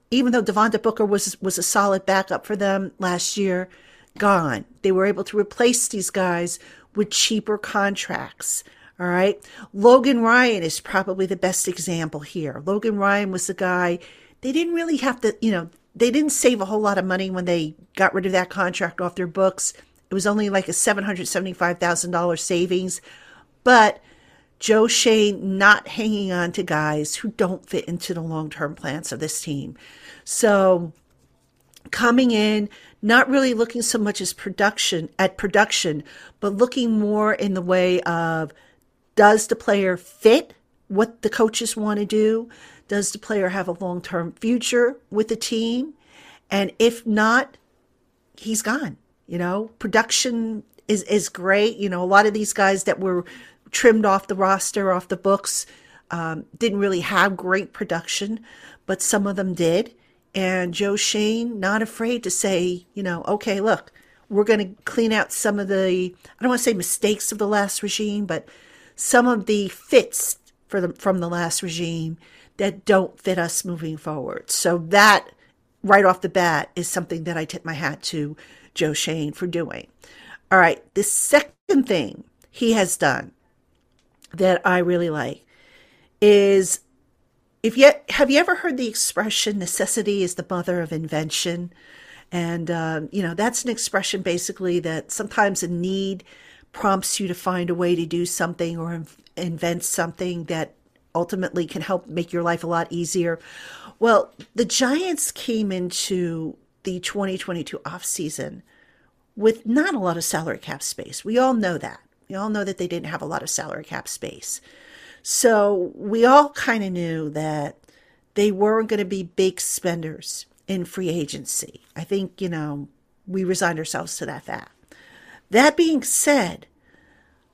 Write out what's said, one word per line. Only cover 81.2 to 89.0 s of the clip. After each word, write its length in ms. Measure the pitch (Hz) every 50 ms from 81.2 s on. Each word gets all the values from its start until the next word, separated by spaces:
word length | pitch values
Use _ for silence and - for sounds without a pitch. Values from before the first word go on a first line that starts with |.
| - - - 294 294 - _ _ _ - 403 277 262 -
thing 360 | 208 170 127 101 - - - - _ _ _ _
he 240 | _ - 247 226 220
has 240 | 220 190 180 - -
done 360 | 175 143 127 127 - - - _ _ _ _ _ _ _ _ _ _ _ _ _ _ _ _ _ - _ -
that 280 | 165 190 185 185 - -
I 140 | 196 185 180
really 320 | 175 175 180 175 175 170
like 340 | 156 151 123 123 139 - _ _ _ _ _ _ _ _ _ _ _ _ _ _ _ _
is, 600 | - 208 208 202 202 196 196 196 190 175 - - - _ _ _ _ _ _ _ _ _ _ _ _ _ _ _
if 160 | - 226 220 247
you, 140 | 269 285 - - - -
have 220 | - - 294 247
you 80 | 269 294
ever 160 | 349 370 359
heard 220 | - - 349 269 254
the 100 | 254 226
expression, 720 | 214 -